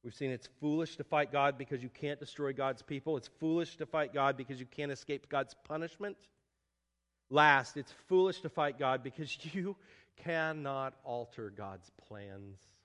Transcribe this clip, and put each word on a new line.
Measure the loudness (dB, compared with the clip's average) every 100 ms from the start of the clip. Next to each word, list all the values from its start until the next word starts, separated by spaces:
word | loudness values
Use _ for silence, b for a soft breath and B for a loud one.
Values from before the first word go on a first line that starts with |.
We've | -12
seen | -6 -4
it's | -4 -8 _
foolish | -2 0 -2 -6
to |
fight | 0 2 2
God | 4 2 2
because | -4 -6
you | -6
can't | -6 -6 -6
destroy | -10 -4 -4
God's | 0 -2 -2
people. | -6 -6 -2 -4
It's | -4 _
foolish | 0 0 0 -6
to |
fight | -4 -2 0
God | 2 2
because | 2 -6 -10
you |
can't | -10 -6 -6
escape | -6 -4 -6 -2
God's | -2 -2 -8 -8
punishment. | -6 -6 -8 -10 -10 _ _ _ _ _ _ _ _ _ _ _
Last, | 8 10 10 4 -8
it's | -12 -14 2
foolish | 4 4 2
to | -6
fight | 0 0 2
God | 0 0
because | -2 -8 -8 -8
<laughs> | -6
you | -6 -6 -8 B B B -12
cannot | -4 0 0 -2 -4 -4 -4 -8
alter | -8 -6 -6 -10 -10
God's | -8 -10 -12 -16 -20 -16
plans. | -14 -12 -14 -14 -18 _ _